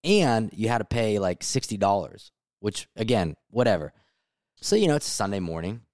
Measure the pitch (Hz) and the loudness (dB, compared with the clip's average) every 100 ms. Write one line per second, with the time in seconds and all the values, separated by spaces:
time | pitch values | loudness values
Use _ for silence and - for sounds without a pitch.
0 | 165 208 151 113 110 - 110 117 104 120 | 4 4 4 2 0 -2 0 0 0 0
1 | 110 104 95 90 - 131 - 101 98 101 | 2 2 0 -2 -4 -4 -4 0 2 2
2 | 82 - - _ _ _ 104 - - - | -2 -14 -20 _ _ _ -6 -6 -14 -6
3 | 113 117 85 73 _ 110 120 90 73 _ | 0 0 0 -4 _ 0 2 2 -2 _
4 | _ _ _ _ _ _ - 214 190 147 | _ _ _ _ _ _ 0 2 4 2
5 | - - 98 101 87 82 85 117 _ | -2 -4 -2 -2 -4 -6 -6 -8 _